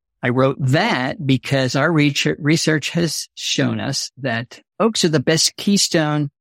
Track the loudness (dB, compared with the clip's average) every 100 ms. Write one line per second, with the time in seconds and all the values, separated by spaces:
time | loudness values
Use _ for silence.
0 | _ _ -2 2 2 0 0 2 2 0
1 | -2 -4 0 0 0 0 0 2 2 4
2 | 2 2 -2 -2 0 2 2 0 0 -2
3 | -2 -4 -10 -10 -4 0 0 -2 -4 -4
4 | -6 -8 -6 -4 -6 -14 _ -2 0 2
5 | 2 2 2 2 0 -2 0 2 2 0
6 | 0 0 -2 -6